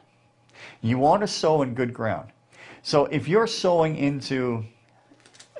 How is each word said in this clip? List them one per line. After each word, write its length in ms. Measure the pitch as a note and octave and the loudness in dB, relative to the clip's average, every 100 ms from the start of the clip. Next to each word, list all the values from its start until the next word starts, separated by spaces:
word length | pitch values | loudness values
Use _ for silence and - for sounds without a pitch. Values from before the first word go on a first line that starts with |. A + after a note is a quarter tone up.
| _ _ _ _ _ - - - | _ _ _ _ _ -20 -20 -6
You 180 | A2+ B2+ | -2 2
want 240 | D3 G3 | 4 2
to 60 | G3+ | 0
sow 340 | - D#3+ D#3 | 0 2 2
in 120 | B2+ | 0
good 180 | A#2+ A#2+ | -2 -4
ground. 380 | A#2+ A2 D#2+ - _ _ - - - | -4 -4 -6 -8 _ _ -20 -20 -16
So 240 | - D3+ - | 0 2 2
if 220 | D3 A#2+ | 0 0
you're 180 | G#3 A3+ | 2 2
sowing 500 | - F#3 E3+ D#3+ D3+ | 0 2 2 2 0
into 680 | C#3+ C#3+ - C3 B2 A2+ G#2+ _ _ _ _ _ _ - - | -2 -2 -4 -2 -2 -4 -8 _ _ _ _ _ _ -20 -20